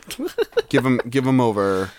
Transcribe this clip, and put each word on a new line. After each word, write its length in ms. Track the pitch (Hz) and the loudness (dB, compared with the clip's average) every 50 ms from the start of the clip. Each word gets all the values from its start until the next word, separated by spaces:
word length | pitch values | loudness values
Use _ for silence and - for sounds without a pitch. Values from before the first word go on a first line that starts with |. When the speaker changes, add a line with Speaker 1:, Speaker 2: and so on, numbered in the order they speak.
| - - - - | -16 -14 -10 -8
Speaker 1:
<laughs> 100 | 285 359 - - - - - 480 - - | -8 -6 -4 -4 -4 -2 -2 -4 -2 0
Speaker 2:
Give 160 | - 139 123 | 0 0 2
'em, 160 | 131 127 120 - 120 | 2 0 0 -2 -2
give 180 | 120 135 127 131 | -2 -2 0 2
'em 120 | 131 127 | 2 2
over. 500 | 123 117 104 104 98 98 95 95 95 92 - | 2 2 2 2 0 0 0 0 -2 -4 -8